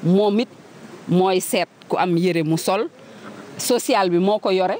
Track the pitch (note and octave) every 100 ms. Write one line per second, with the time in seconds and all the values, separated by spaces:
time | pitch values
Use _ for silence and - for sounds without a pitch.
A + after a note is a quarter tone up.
0 | E3 F#3+ G#3 G3+ C4 - - - - -
1 | - F3 - - - G3+ E3+ - - -
2 | F3+ E3+ F3+ E3+ D#3 D#3+ - F#3+ D4+ -
3 | - - - - - - - A#3+ - A#3
4 | F#3+ E3+ F#3+ G#3+ G#3+ F#3+ F#3 A3